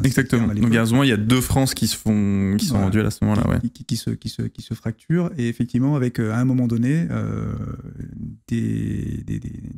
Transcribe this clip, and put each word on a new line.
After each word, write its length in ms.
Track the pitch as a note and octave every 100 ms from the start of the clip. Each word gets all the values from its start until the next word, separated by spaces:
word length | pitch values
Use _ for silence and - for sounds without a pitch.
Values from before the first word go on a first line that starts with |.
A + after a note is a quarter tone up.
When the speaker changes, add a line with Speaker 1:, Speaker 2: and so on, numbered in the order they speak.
Speaker 1:
Exactement. 460 | C3+ B2+ B2+ B2 G#2+
Speaker 2:
À 40 |
l'époque. 160 | G#2 A#2
Speaker 1:
Donc, 80 | A2+
à 80 | A2+
ce 60 |
moment, 120 | B2
il 60 | C#3
y 40 |
a 40 | G#2
deux 220 | G#2+ B2+
France 340 | A#2+ C#3 C3+
qui 140 | - A2
se 80 | -
font, 600 | A2 G#2+ G2+ G2 G2 G#2
qui 80 | F#3
sont 80 |
Speaker 2:
Voilà. 120 | G#2+ F#2+
Speaker 1:
rendues 120 | G#2+
à 100 | G#2+
ce 140 | -
moment-là, 260 | G#2 G#2 -
ouais. 100 | -
Speaker 2:
Qui, 80 | A#3+
qui, 160 | - B2+
qui 100 | A#2
se, 140 | -
qui 180 | A2+ A2+
se, 140 | -
qui 200 | A2+ -
se 120 | -
fracturent. 580 | A#2 A2 A2 - E3+ F3 E3+
Et 100 | A#2
effectivement, 480 | A#2 A#2 A#2+ C3+ D3
avec, 240 | B2 B2
euh, 140 | A2
à 60 | A2+
un 60 | B2+
moment 220 | C3 B2
donné, 400 | A#2 B2 D#3 E3
euh, 420 | A#2 G#2+ G#2+ - - - - - - - - - - -
des, 720 | A#2 A2 A2 A2 G#2+ G#2+ - -
des, 140 | G#1+
des, 240 | - - -